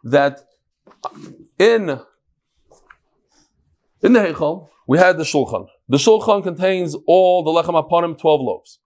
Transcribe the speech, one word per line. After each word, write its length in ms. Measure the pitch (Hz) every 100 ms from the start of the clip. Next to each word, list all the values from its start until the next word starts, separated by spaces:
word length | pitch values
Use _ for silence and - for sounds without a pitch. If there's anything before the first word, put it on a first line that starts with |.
that 380 | 117 139 139 139 _ _ _ _ _ _ - - - - _ _
in, 400 | 214 226 180 131 - _ _ _ _ _ _ _ _ _ _ _ _ _ _ _ _ _ _ _
in 120 | -
the 80 | 247
Heichal, 480 | 190 151 151 185 - _ -
we 120 | 147
had 200 | 185 180
the 60 |
Shulchan. 420 | 156 147 127 107 92 _ -
The 100 | 135
Shulchan 440 | 226 220 220 202
contains 540 | 185 165 185 185 170 143 -
all 380 | 180 185 180
the 60 | 156
Lechem 240 | 165 160 165
Apanim, 380 | 151 170 170 160
twelve 220 | 160 151
loaves. 380 | 123 90 _ -